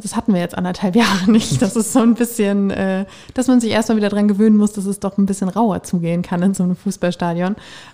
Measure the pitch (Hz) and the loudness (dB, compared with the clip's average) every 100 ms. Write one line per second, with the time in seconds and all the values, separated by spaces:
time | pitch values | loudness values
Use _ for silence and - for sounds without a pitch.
0 | 208 226 - 175 175 - 180 180 185 233 | -8 -6 0 0 -2 -4 -6 -4 0 2
1 | 214 196 190 220 - 135 190 233 214 269 | 2 0 2 2 2 0 0 0 0 2
2 | 233 226 240 233 202 202 196 - 190 190 | 2 2 0 0 0 0 -2 -2 -2 -2
3 | 196 - - - 254 254 226 214 226 220 | -6 -12 -10 -4 2 2 4 0 0 0
4 | 202 202 208 196 220 214 208 208 196 196 | 0 0 0 4 4 4 2 0 -6 -4
5 | 196 196 196 196 185 202 233 175 - 175 | -4 -2 -2 0 -4 -2 -2 -2 -4 -4
6 | 165 170 175 175 190 190 180 185 202 - | -2 -2 -2 0 0 0 -2 -2 -6 -4
7 | 175 175 175 170 180 220 - - - | -4 -2 -4 -2 -4 -6 -12 -20 -20